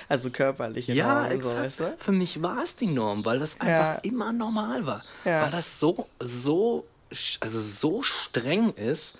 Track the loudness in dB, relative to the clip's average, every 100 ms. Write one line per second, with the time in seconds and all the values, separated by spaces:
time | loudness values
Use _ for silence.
0 | -2 -2 0 0 0 0 -4 -4 0 2
1 | 4 2 2 0 -2 -2 -2 -4 -6 -4
2 | 0 2 2 0 -2 -2 -4 -2 0 2
3 | 2 0 0 0 0 -2 2 4 4 0
4 | -4 -2 -2 -2 -2 -2 -2 -2 -2 -4
5 | -8 -6 0 2 2 0 -2 2 2 2
6 | -4 -8 -6 -2 2 4 2 0 -6 _
7 | -14 -6 -4 -4 -4 -2 -2 0 0 2
8 | 0 -2 -2 -2 2 4 4 2 -2 -2
9 | -4 -6